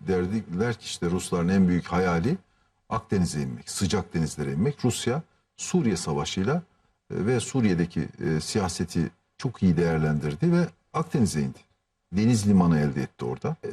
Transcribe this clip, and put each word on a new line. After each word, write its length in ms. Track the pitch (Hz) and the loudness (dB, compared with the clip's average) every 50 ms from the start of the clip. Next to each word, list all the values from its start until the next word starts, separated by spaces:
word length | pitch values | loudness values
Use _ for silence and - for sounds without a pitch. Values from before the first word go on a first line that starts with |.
| - - | -4 -2
derdiler 640 | 92 90 90 90 107 113 98 - 85 90 110 120 110 | 0 0 0 -2 -2 -4 -4 -4 -4 -2 -2 -2 -2
ki 100 | - - | -6 -8
işte 260 | - - - 87 85 | -12 -8 -6 -4 -2
Rusların 380 | 90 90 - - 92 87 82 87 | -2 -2 -2 -2 -2 0 0 2
en 200 | 95 98 95 90 | 4 4 4 4
büyük 180 | 87 85 - | 4 2 0
hayali 500 | - 85 90 92 90 85 85 85 123 180 190 - _ _ _ _ _ _ _ _ - | 0 0 0 2 2 0 0 0 0 -2 -4 -6 _ _ _ _ _ _ _ _ -6
Akdeniz'e 540 | 101 110 - - 107 95 87 73 - 73 | -6 -6 -4 -2 0 0 0 0 -2 -4
inmek, 280 | 69 65 60 58 - - | -6 -6 -8 -10 -12 -12
sıcak 440 | - - 101 85 107 98 87 - - | -4 -4 -2 0 0 -2 -2 -2 -2
denizlere 380 | 85 80 71 - 76 73 69 | -2 -2 -2 -4 -6 -6 -4
inmek. 320 | 69 76 104 147 147 - - | -2 0 0 0 0 0 -2
Rusya 380 | 123 - - - 120 127 160 - - _ _ _ _ _ | -2 -2 0 -2 -2 -2 -2 -6 -10 _ _ _ _ _
Suriye 400 | - - - - 180 143 113 92 | -14 -6 -2 0 2 2 2 0
Savaşı'yla, 580 | 82 - 85 73 71 73 - - 95 95 113 151 | 0 -2 -4 -4 -2 -4 -2 -2 -2 0 0 0
e, 40 | 175 170 - _ _ _ _ _ _ _ - | -2 -4 -8 _ _ _ _ _ _ _ -8
ve 300 | - - 92 113 127 117 | -6 -4 -2 0 0 0
Suriye'deki, 680 | - - - 135 113 104 90 82 87 - - 85 73 53 - - | -2 -2 0 2 2 2 2 2 0 0 -2 -4 -6 -6 -8 -6
e, 200 | - 76 80 78 | -4 -2 -2 -2
siyaseti 680 | - - - 107 95 90 - - 90 85 - 90 78 - - _ _ _ _ - | -2 -2 -2 -2 -2 -2 -2 -4 -6 -4 -2 -2 -2 -4 -6 _ _ _ _ -8
çok 240 | - 131 - - | -8 -8 -2 2
iyi 140 | 98 92 80 | 2 2 4
değerlendirdi 760 | 78 85 82 82 80 78 78 76 73 69 73 73 76 160 175 | 4 2 2 2 2 0 0 0 0 -2 -4 -2 0 2 2
ve 160 | 170 175 170 170 - _ _ _ | 4 2 2 0 -4 _ _ _
Akdeniz'e 480 | - 156 160 - - 151 110 85 - 76 | -6 -6 -4 -2 0 2 2 2 2 0
indi. 180 | 71 67 - - - _ _ _ _ _ _ _ _ _ | -2 -4 -6 -10 -18 _ _ _ _ _ _ _ _ _
Deniz 360 | 87 98 110 120 123 107 98 104 | 0 2 4 4 4 4 4 6
limanı 300 | 101 92 87 85 82 76 | 6 6 6 6 4 4
elde 240 | 73 71 65 67 | 2 2 0 -2
etti 220 | 65 - - - - | -4 -6 -6 -8 -6
orada. 320 | 62 65 - - 76 - - - - | -6 -6 -4 -4 -4 -4 -6 -6 -6